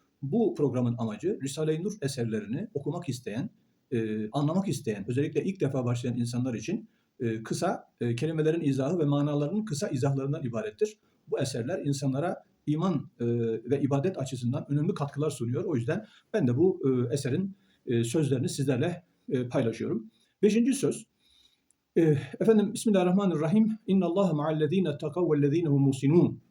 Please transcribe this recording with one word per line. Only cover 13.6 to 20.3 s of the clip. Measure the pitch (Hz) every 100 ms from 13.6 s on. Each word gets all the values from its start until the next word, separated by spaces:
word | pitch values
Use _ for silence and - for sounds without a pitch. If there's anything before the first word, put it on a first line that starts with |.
| 120
ve | 143
ibadet | 131 139 185 175
açısından | 135 123 120 143 -
önemli | 143 170
katkılar | 170 139 139 156
sunuyor. | - 117 143
O | 196 127
yüzden | 120 190 - - _
ben | 214 123
de | 123
bu, | 185 - 135
e, | 127 120
eserin, | 143 120 156 196 - _ _ -
e, | 117
sözlerini | 117 160 139 131 175
sizlerle, | - 135 123 170 175 _ _ -
e, | 127 123
paylaşıyorum. | 147 117 110 110 214 - _ _